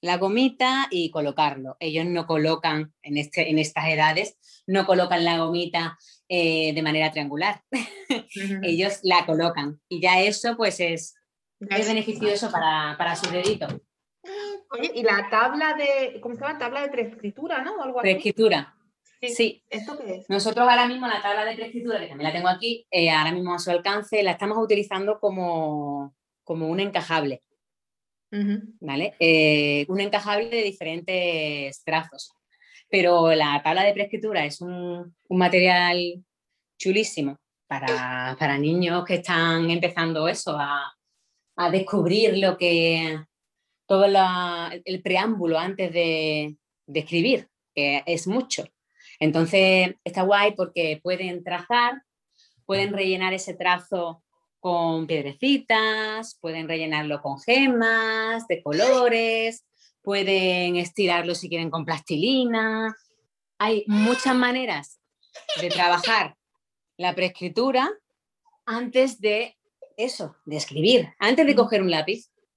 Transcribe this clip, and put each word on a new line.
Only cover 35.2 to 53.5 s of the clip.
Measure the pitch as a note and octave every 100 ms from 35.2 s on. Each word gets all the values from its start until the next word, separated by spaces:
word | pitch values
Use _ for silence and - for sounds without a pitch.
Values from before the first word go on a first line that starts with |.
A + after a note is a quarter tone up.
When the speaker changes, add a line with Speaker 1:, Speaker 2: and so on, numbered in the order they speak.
| _
Speaker 1:
un | F#3
material | F3+ F#3 F#3 F3+ F3 F3 F3 F3 _ _ _ _ _ _
chulísimo | F#3 F#3+ E3+ - C#3 C#3 _ _ _
para, | C3+ C3 D3+ B2+ B2+ B2+ C3
para | D3+ C#3
niños | D3 E3+ F3 F3
que | F3 F3+
están | F3 E3+ E3 E3 E3
empezando | E3+ E3+ F3 E3 D#3+ D#3+
eso, | D#3 - D3
a, | C#3+ C#3+ C#3+ _ _ _ _ _ _ -
a | E3+
descubrir | F3+ F#3+ G3+ E3+ G3+ A3 G3
lo | F#3+ F#3
que, | F3 E3+ E3 E3 D#3+ D#3 D#3 _ _ _ _ _ _
todo | G3 G3+
la, | G3 F#3 F3+ F3+ E3+ E3+ F3 F3
el | F#3
preámbulo | - F#3 G#3+ G#3+ F3 D#3+
antes | F3 F#3+ F#3
de, | E3+ E3 D#3+ D#3 D3+ D3+ D3+ _ _ _
de | D3
escribir, | D3+ C3 F#3+ C4 - _ _
que | - C#3+ C#3+ D3+
es | E3 F3
mucho. | A3+ C4 - - _ _ _ - -
Entonces, | D#3 D#3 E3 G3 F#3+ F#3+ F3+ -
está | - F3+
guay | F#3 G3+ G#3
porque | G#3 F3 - D#3+ D#3
pueden | F3 F3+ F#3 F3
trazar, | F3+ F3 E3+ A#3+ A#3+ C4+ _ _ _ _ _ _
pueden | _ G3 G3
rellenar | G3+ F#3+ F#3 F#3
ese | F#3 F#3